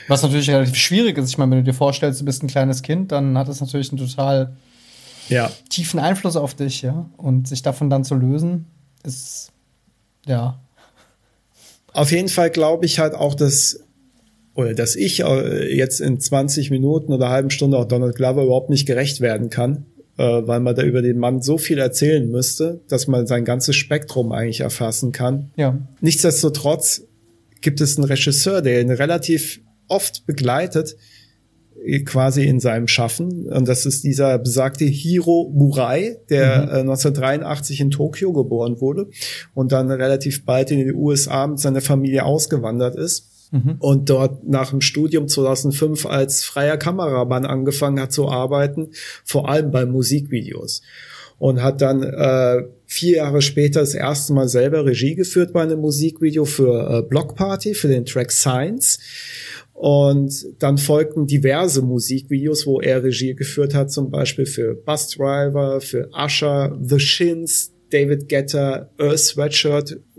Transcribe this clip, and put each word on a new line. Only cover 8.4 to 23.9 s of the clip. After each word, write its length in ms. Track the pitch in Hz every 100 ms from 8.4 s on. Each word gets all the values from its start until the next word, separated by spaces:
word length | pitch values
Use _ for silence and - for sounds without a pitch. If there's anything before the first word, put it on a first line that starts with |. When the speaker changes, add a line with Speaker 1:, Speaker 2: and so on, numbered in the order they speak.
| 170 175 - _ _ _
Speaker 1:
ist, 480 | 147 127 - - - _ _ _ _ _ _ _ 143
ja. 320 | 123 123 127 - _ _ _ _ _ _ _ _ _ - - _
Speaker 2:
Auf 180 | 147 143
jeden 160 | 170 185
Fall 220 | 180 165
glaube 360 | 170 156 165 175
ich 120 | -
halt 160 | 156
auch, 200 | - 143
dass, 460 | 143 143 - - - - _ _ _ _ _ _
oder 200 | - 117
dass 220 | 113 113 -
ich, 240 | 196 -
äh, 560 | - 135 - - - 139
jetzt 240 | 131 -
in 180 | 147 135
zwanzig 520 | - 139 143 151 139
Minuten 420 | 131 135 156 147
oder 160 | 131 123
halben 220 | 131 135
Stunde 280 | 139 143 131
auch 80 | 113
Donald 300 | 123 123 120
Glover 280 | 127 135
überhaupt 260 | 131 127 127
nicht 160 | 139 139
gerecht 340 | 123 143 -
werden 300 | 120 110 117
kann, 360 | - 123 143 - - - -
äh, 60 |
weil 380 | 123 120 113 120
man 140 | 123 120
da 60 |
über 200 | 143 127
den 160 | 123 120
Mann 240 | 120 131
so 160 | 127 160
viel 200 | - 143
erzählen 520 | 131 127 147 156 113
müsste, 500 | 120 120 - 160 170 -
dass 200 | 131 135
man 180 | 123 117
sein 180 | 120
ganzes 300 | 117 123 131 135
Spektrum 540 | -